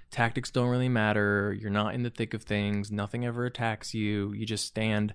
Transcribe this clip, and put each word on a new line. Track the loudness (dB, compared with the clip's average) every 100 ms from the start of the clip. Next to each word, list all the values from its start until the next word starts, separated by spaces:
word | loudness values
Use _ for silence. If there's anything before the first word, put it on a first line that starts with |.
| -6
tactics | 0 0 0 -2
don't | 0 2
really | 2 2
matter, | 4 4 4 4 2 0
you're | -2 0
not | 0 0
in | 0
the | -4
thick | -4 -4
of | -4
things, | -2 0 0 0 -2
nothing | -4 -4 -2 -2
ever | -2
attacks | -4 -2 -2 -2 -4
you, | -2 0 0 -2
you | -4 -4
just | -4
stand | -4 -2 2 2 0